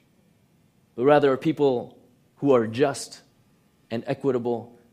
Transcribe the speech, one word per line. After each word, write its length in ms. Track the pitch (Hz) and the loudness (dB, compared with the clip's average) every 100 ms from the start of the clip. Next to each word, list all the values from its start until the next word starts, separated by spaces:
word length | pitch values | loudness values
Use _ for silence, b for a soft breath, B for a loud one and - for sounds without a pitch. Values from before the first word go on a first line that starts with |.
| _ _ _ _ _ _ _ _ _ - | _ _ _ _ _ _ _ _ _ -2
but 80 | |
rather 280 | 135 147 139 | 4 4 4
are 40 | 131 | 0
people 600 | 160 147 143 120 - - _ _ _ - | -2 0 0 0 -8 -20 _ _ _ -4
who 160 | 139 | 2
are 160 | 123 110 | 4 2
just 540 | 113 143 131 - - _ _ _ _ _ _ - | 0 -2 -2 -12 -18 _ _ _ _ _ _ -10
and 140 | 117 - | -10 -6
equitable 720 | 131 139 123 120 117 98 b b | -6 -2 -2 -4 -6 -10 b b